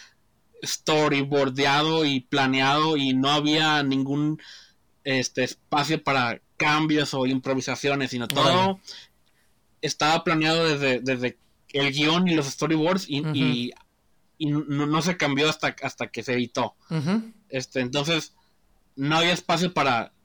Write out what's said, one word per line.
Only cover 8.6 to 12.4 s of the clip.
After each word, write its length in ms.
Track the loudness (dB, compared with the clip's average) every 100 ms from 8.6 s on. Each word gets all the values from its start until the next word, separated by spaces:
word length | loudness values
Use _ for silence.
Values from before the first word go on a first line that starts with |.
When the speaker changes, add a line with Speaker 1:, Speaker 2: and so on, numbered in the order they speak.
| 2 -2 -10 -20 -20 _ _ _ _ _ _ _
Speaker 1:
estaba 420 | -8 -2 2 2
planeado 440 | 2 0 2 2 2
desde, 320 | 2 2 0
desde 360 | 0 -2 -2 -6 _ _ _
el 180 | -2 0
guión 360 | 2 2 2 2
y 60 |
los 140 | 2